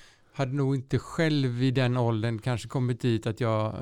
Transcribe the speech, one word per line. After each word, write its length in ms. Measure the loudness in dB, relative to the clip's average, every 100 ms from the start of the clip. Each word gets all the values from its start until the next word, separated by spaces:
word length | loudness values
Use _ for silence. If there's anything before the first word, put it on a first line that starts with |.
| -20 _ _
hade 180 | -4 -2
nog 220 | 0 0 0
inte 220 | 0 -2
själv 640 | -2 0 2 2 2 2
i 80 | 2
den 260 | 2 2 2
åldern 420 | 2 0 0 -2
kanske 300 | -2 -4 -4
kommit 320 | -2 -2 0
dit 260 | 0 0 0
att 140 | -2
jag, 260 | 0 0 -2
eh, 80 | -4